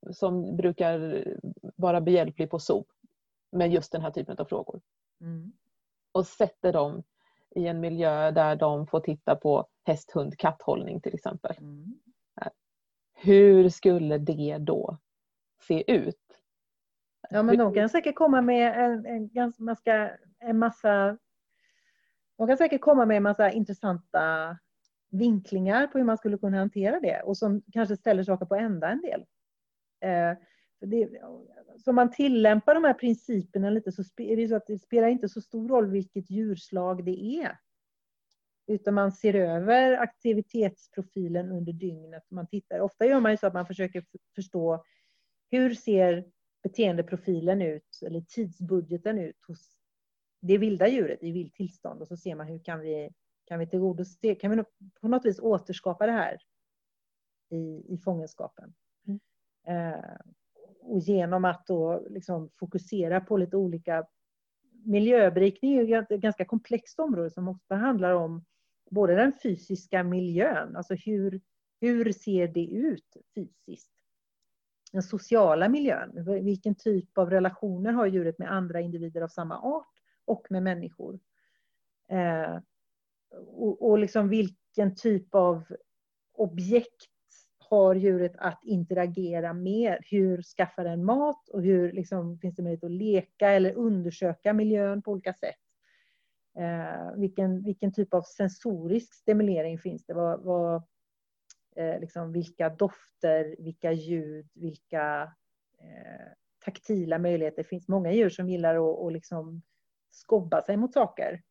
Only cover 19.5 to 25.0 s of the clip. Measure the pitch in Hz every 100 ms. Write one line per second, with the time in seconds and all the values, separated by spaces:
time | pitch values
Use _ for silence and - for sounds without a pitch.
19.5 | 233 226 226 - 220 208 - _ _ 240
20.5 | 220 226 226 220 202 196 214 _ _ _
21.5 | _ _ _ _ _ _ _ _ _ 226
22.5 | 269 330 277 294 285 233 214 202 202 208
23.5 | 220 214 196 208 175 - - 160 160 160
24.5 | 170 _ _ _ _